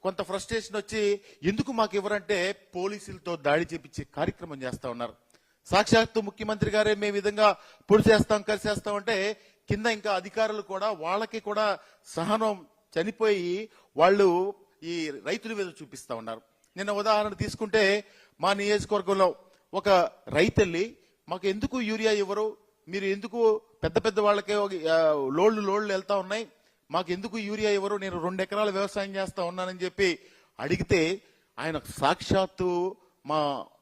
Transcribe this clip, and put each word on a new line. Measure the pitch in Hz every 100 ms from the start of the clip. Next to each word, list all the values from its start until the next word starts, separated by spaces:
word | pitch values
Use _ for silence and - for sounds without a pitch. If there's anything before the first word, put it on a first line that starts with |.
కొంత | 185 185
ఫ్రస్ట్రేషన్ | 185 190 - 226 - 208
వచ్చి | 202 220 208 202 - -
ఎందుకు | 160 220 277
మాకు | 233 214 202
ఇవ్వరంటే | 196 208 175 202 185 202 _ 180
పోలీసులతో | 190 208 - 175 - 170
దాడి | 143 151 170
చేపించే | 165 143 - 143 -
కార్యక్రమం | 170 - 170 143
చేస్తా | 127 123 127
ఉన్నారు. | 117 120 - _ _ _ _ -
సాక్షాత్తు | 185 208 226 226 226
ముఖ్యమంత్రి | 202 - 214 214 208
గారే | 214 214 208
"మేము | 208
విధంగా | 202 202 208 214 185 - - -
పొడి | 214 214
చేస్తాం, | 214 - 214
కలిసేస్తాం" | 202 208 214 202 208 208
అంటే | 196 208 202 208 _ _ _
కింద | 202 220
ఇంకా | 220 208
అధికారులు | 190 190 220 220 214
కూడా, | 202 190 208
వాళ్ళకి | 190 160 196 220 220
కూడా | 208 208 214 190 - _ -
సహనం | - 170 220 220 196 160 _ _ 160
చనిపోయి | 190 - 220 208 175 185 220 _ _ 135
వాళ్ళు | 170 202 196 175 190 202 _ _
ఈ | 165 170 156
రైతుల | 139 101 214 226
మీద | 220 185
చూపిస్తా | 165 147 131 - 113
ఉన్నారు. | 113 113 _ _ _ 175
నిన్న | 202
ఉదాహరణ | 208 208 214 214
తీసుకుంటే | 196 208 - 214 220 196 202 202 - _ _
మా | 175
నియోజకవర్గంలో | 202 202 208 - 208 185 196 185 - _ _ _
ఒక | 185 202 190 170 - -
రైతెల్లి | 135 208 233 196 165 220 - _ _ -
"మాకు | 180 190
ఎందుకు | 196 269 254
యూరియా | 220 220 220
ఇవ్వరు, | 208 196 202 220 214 _ _ -
మీరు | 190 196
ఎందుకు | 202 208 233 226 214 _ _
పెద్ద | 160 165
పెద్ద | 220 202
వాళ్ళకే | 208 208 202 208
ఒక, | 202
ఆ, | 185 160 160 160 151 135
లోడ్లు | 143 208 214
లోడ్లు | 202 196 214
వెళ్తా | 190 190 202
ఉన్నాయి, | 185 214 226 _ _ _ _
మాకు | 170 180
ఎందుకు | 180 202 220
యూరియా | 208 208 214
ఇవ్వరు, | 202 196 202
నేను | 190 175
రెండు | 165 185
ఎకరాలు | 190 202 214
వ్యవసాయం | 190 196 208 196 196
చేస్తా | 190 190
ఉన్నానని" | 175 180 185 185
చెప్పి | 180 - 196 170 - _ _ -
అడిగితే | 135 185 - 185 160 196 _ _ _ -
ఆయన | 147 156
సాక్షాత్తు | - - 143 175 - 196 190 - 185 175 180 - _ _ 139
మా | 156 147 135 82 _